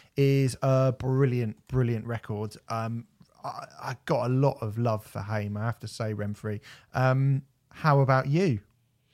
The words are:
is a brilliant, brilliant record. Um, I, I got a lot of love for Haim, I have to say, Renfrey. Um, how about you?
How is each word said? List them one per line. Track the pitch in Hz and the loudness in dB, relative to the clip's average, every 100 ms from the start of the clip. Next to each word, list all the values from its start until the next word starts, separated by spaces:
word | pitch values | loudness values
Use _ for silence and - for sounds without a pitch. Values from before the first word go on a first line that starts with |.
| _ - | _ 2
is | 139 139 131 - | 4 4 2 0
a | 135 131 131 120 | 2 4 4 0
brilliant, | 127 131 139 123 113 - - | 0 2 2 2 -2 -6 -4
brilliant | 127 120 113 117 | 0 2 0 -4
record. | 117 - 104 107 - - | -8 -6 -6 -6 -10 -8
Um, | 113 113 117 117 _ _ _ | -6 -4 -6 -10 _ _ _
I, | - - - - | -14 -12 -14 -12
I | 123 123 - | -10 -8 -2
got | 135 120 | 0 0
a | |
lot | 127 139 - | 2 2 0
of | 110 110 | -4 -2
love | 120 110 - | 0 -2 -4
for | 107 | -10
Haim, | 101 107 104 104 | -6 -4 -4 -4
I | 117 | -6
have | - | -6
to | 110 | -10
say, | - 110 | -8 -6
Renfrey. | 104 104 104 110 104 - - _ | -4 -6 -6 -8 -8 -12 -20 _
Um, | - 131 131 139 135 - _ _ | 0 2 2 2 0 -4 _ _
how | - 156 139 | -2 2 4
about | 135 131 139 | 4 2 2
you? | 160 190 107 - _ _ _ _ | 2 2 0 -4 _ _ _ _